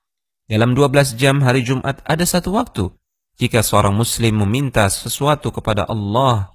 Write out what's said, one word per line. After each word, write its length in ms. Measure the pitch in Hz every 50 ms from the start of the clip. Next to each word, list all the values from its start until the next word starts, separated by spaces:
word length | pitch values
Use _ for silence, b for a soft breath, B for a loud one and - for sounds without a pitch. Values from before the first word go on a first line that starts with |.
| _ _ _ _ _ _ _ _ _
Dalam 320 | - 110 107 113 120 123 127
dua 160 | 143 143 127
belas 240 | 143 143 135 120 113
jam 240 | 131 139 139 143
hari 240 | 139 127 123 135 123
Jumat 400 | 117 135 131 - 135 135 - -
ada 160 | - 151 160
satu 320 | 175 175 - 180 175 185 185
waktu. 400 | 220 254 - - - 98 - - _ _ _ _ _ _ _ _
Jika 300 | - 127 120 - 120 101
seorang 320 | - - 104 104 101 101 104
muslim 480 | 117 - - - 117 113 107 107 104
meminta 400 | 98 107 131 143 131 - 120 107 98
sesuatu 600 | - - - 117 113 - 139 143 151 143 - 120
kepada 400 | - - - - 107 104 90 -
Allah 640 | - 110 104 101 101 120 135 131 120 107 98 95 -